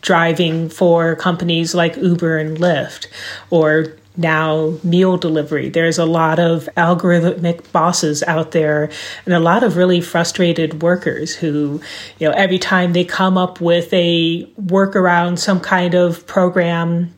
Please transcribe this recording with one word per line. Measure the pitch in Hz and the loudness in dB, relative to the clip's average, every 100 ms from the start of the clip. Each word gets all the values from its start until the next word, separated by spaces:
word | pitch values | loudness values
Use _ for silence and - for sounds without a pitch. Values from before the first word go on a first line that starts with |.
driving | - 175 165 160 170 160 160 | 2 2 2 0 0 -2 -4
for | - 180 170 165 160 | 0 2 4 2 0
companies | 185 175 175 165 165 | -2 -2 -2 -2 -2
like | 180 170 170 | 0 -2 0
Uber | 185 170 170 160 | 0 0 0 -2
and | 156 160 | -4 -2
Lyft, | 180 151 - - - - - - - | 0 0 -4 -12 -18 -16 -16 -16 -2
or | 170 156 156 156 - _ - | 2 4 2 0 -8 _ -4
now | 165 156 160 156 156 160 | 0 0 0 0 -2 -2
meal | 175 170 185 180 | 0 2 2 2
delivery. | 175 156 143 151 135 | 0 -2 -2 -4 -2
There's | 151 165 165 | 0 0 0
a | |
lot | 165 165 160 160 | 0 2 2 2
of | 170 165 139 - | 2 0 -4 -2
algorithmic | 170 175 185 175 170 180 170 170 - | 0 2 2 2 2 0 -4 -4 -4
bosses | 175 165 175 160 151 | 0 0 0 -2 -2
out | - 160 160 | -2 -2 0
there | 170 156 151 151 - - - | 0 0 0 -2 -6 -16 -14
and | - | -2
a | 175 | 2
lot | 165 190 | 4 4
of | 240 165 | 2 2
really | 185 175 | 2 2
frustrated | 170 170 170 - 175 165 160 160 | 0 -2 -2 0 0 0 -2 -2
workers | 170 185 175 - 160 | 0 0 -2 -6 -8
who, | - 165 147 147 147 - - - - | -6 -4 -2 -2 -4 -10 -16 -18 -4
you | 156 | -2
know, | |
every | 143 196 185 | 2 0 0
time | - 190 180 | 0 0 2
they | 175 | 0
come | 175 - 190 185 | -2 0 0 0
up | 180 180 | -2 -2
with | 170 175 170 | 0 0 2
a | 190 170 170 165 165 - - | 0 2 2 0 -2 -8 -10
workaround, | 190 190 196 196 185 175 175 175 | 0 2 2 2 2 2 0 -2
some | - 185 | 0 -2
kind | - 185 180 | 0 0 2
of | 180 175 170 - | 2 2 0 -4
program | - 180 175 170 170 165 170 175 | 0 0 2 0 0 -2 -2 -4